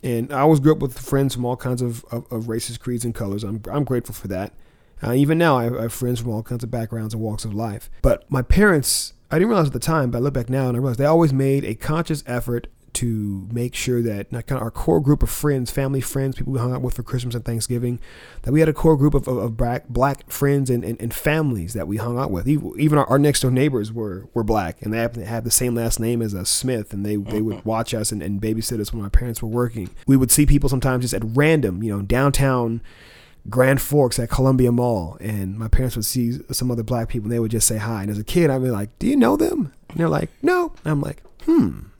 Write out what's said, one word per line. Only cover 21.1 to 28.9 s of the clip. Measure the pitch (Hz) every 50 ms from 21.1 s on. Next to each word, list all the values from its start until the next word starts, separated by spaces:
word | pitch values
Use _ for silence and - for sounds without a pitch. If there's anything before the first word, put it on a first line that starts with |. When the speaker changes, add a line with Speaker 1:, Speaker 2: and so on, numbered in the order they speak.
| 110
Speaker 1:
families | - - 156 147 160 156 143 123 101 82 87 110
that | 110 78 78
we | 101
hung | 110 110 120 120 123
out | 135 -
with. | 98 87 95 120
Even, | 151 147 - 92 - -
even | 147 151 147
our, | 147 135
our | - 123 139
next | 143 147 139 -
door | - 127
neighbors | 127 127 135 151 135 120 104 110 113
were, | 117 110 104 90 92 - - -
were | 120 113
black, | 104 113 107 95 82 85 _
and | - 107 107
they | 113
happened | 117 117 120 120 113
to | 110
have | 117 117 113
the | 120
same | 110 - 127 123 120
last | 117 117 117 113 -
name | 113 113 120 117 113
as | 107 101
us, | 95 92 -
Smith, | - - - 127 127 113 104 - -
and | 101 101
they, | 104 104
they | 104 101 104 107 107 110
would | 110 107
Speaker 2:
Mm-hmm. | 107 - 107
Speaker 1:
watch | 110 113 117 - -
us | 113 107 - 117
and, | 104 80
and | 82 104 98
babysit | 104 110 110 113 110 - 127 113
us | 104 -